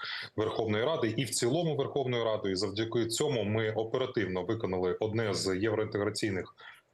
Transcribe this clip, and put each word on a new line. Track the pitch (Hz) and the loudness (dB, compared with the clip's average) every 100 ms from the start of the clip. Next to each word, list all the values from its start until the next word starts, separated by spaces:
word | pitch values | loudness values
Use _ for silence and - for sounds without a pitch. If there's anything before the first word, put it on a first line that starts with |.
| - - - - | -8 -8 -6 -2
Верховної | 110 - 110 104 | -2 0 0 2
Ради | 127 165 113 113 | 2 2 0 0
і | |
в | 127 | -2
цілому | - 120 156 165 135 | 0 2 2 2 0
Верховною | 135 143 127 120 | 0 0 0 2
Радою. | 113 107 98 | 2 0 0
І | 92 | 0
завдяки | 101 98 113 120 113 | -2 -2 0 0 0
цьому | - 151 123 | 0 0 2
ми | 101 110 110 | 2 2 2
оперативно | 110 113 127 127 - 92 92 | 0 -2 0 0 0 0 0
виконали | 90 113 92 92 90 90 | 0 0 0 2 0 0
одне | 110 110 110 | 0 0 0
з | 87 95 92 | 0 0 0
євроінтеграційних | 110 104 107 104 104 104 110 95 - - - - _ | 2 2 0 0 0 0 -2 -2 -4 -12 -20 -20 _